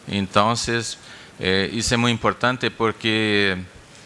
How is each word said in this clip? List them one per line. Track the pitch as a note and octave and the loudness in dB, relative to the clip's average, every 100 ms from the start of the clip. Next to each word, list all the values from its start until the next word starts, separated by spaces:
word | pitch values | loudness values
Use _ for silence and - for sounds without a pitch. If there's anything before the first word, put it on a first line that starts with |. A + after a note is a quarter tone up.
| - | -6
Então, | G2+ F#2+ G#2 G#2+ A#2 | -4 0 2 2 0
cês, | - A#2 A2+ - - - - - | -2 -2 -4 -10 -16 -20 -20 -6
é, | F#2+ F#2+ F#2+ | 0 2 0
isso | A2+ A2 | -2 0
é | A#2+ | 2
muito | A#2+ A#2 | 2 2
importante | A2+ F#2 B2 B2+ A#2 | 0 2 0 0 -4
porque | - A2+ G#2 A2+ A2 G#2+ G#2 G2+ F#2 F2+ - - - | 0 -2 0 0 0 2 2 2 0 -6 -16 -20 -20